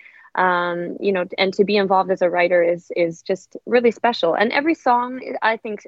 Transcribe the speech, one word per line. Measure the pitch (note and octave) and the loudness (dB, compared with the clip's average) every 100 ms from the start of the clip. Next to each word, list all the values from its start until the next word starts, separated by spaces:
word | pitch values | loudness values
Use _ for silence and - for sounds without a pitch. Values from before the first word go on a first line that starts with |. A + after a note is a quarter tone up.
| - - - - | -20 -20 -12 -2
um, | F#3 F3+ F3 F3 F3 - | 0 0 -2 -4 -6 -6
you | G3+ | -2
know, | F#3+ F#3 - | -2 -4 -2
and | F#3+ | -2
to | F#3+ | 0
be | G3 G#3 | 0 2
involved | G3 F#3+ F#3 | 2 2 2
as | F#3 | 0
a | F3+ | 0
writer | F3+ F3 F3 | 2 2 4
is, | E3+ F3 - - | 2 0 -4 -2
is | E3+ E3 | -2 -2
just | - F#3+ - - - | -6 -6 -8 -18 -2
really | A#3 A#3 | 2 2
special. | - A#3 A#3+ E3+ | 2 -2 0 0
And | D#3+ A3 | 2 0
every | - D4+ | 0 0
song, | D#4+ C4 A#3+ B3 B3+ - B3 | 0 2 0 0 -8 -10 -4
I | A3 A3+ | -2 -2
think, | A3+ G#3 | -6 -12